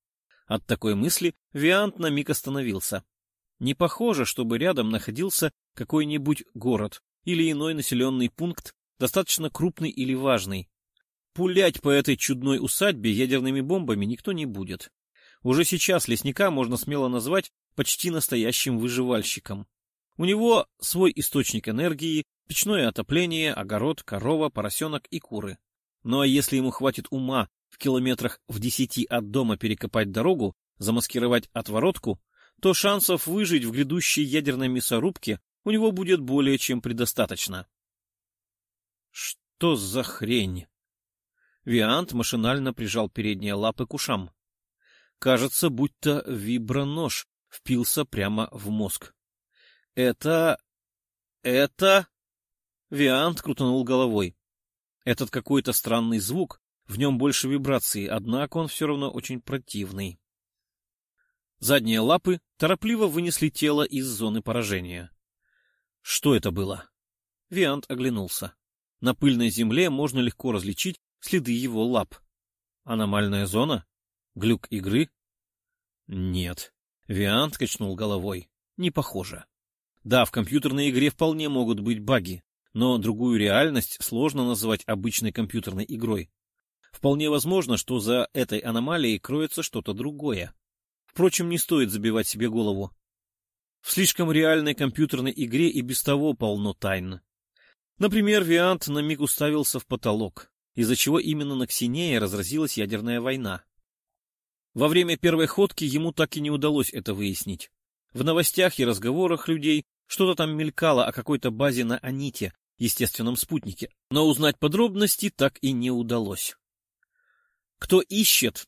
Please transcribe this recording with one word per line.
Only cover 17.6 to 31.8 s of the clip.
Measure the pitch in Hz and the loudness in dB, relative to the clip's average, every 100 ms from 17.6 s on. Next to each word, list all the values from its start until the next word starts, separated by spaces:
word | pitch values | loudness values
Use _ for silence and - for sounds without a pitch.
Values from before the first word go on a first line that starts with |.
| _ | _
почти | - 139 - 175 | -4 -2 0 -2
настоящим | 160 - 120 110 - 135 117 | -2 0 0 0 0 0 0
выживальщиком. | 120 120 123 117 98 - - 101 101 _ _ _ _ - | 0 0 0 0 -2 -6 -8 -10 -12 _ _ _ _ -2
У | |
него | 175 208 233 226 - _ | 0 2 4 4 2 _
свой | - 175 185 | -4 4 4
источник | - - 143 123 110 110 | 4 -2 0 0 -2 -4
энергии, | 113 170 147 165 156 - _ _ | -2 -2 -2 -2 -2 -4 _ _
печное | - 202 202 120 | -4 0 2 0
отопление, | - - 151 175 160 156 | -2 -2 0 0 0 -2
огород, | - 101 107 135 156 | -2 -4 -2 -2 -4
корова, | - 101 113 156 156 | -6 -4 0 0 0
поросёнок | - 104 - 156 147 - | -2 -4 -4 -4 -6 -8
и | 170 | -12
куры. | - 107 101 90 _ _ _ _ | -8 -8 -8 -12 _ _ _ _
Ну | 117 131 | -2 2
а | 139 | 4
если | 139 - 135 | 4 2 2
ему | 131 | 0
хватит | - 135 - - | 0 0 0 -6
ума | 135 131 135 101 _ _ | -6 -2 -2 -4 _ _
в | - | -4
километрах | 143 131 127 123 123 - - | 0 2 2 0 -4 -6 -10
в | 107 | -4
десяти | 120 - 127 - 113 | -4 -2 -2 -2 -2
от | 120 104 | -2 0
дома | 123 117 101 | 0 0 0
перекопать | 113 104 104 117 104 | -2 -4 -2 -2 0
дорогу, | 95 151 175 101 - _ _ | 0 0 2 -2 -4 _ _
замаскировать | 101 117 - 123 120 120 - | 0 0 0 0 2 2 0
отворотку, | 113 113 107 | -8 -4 0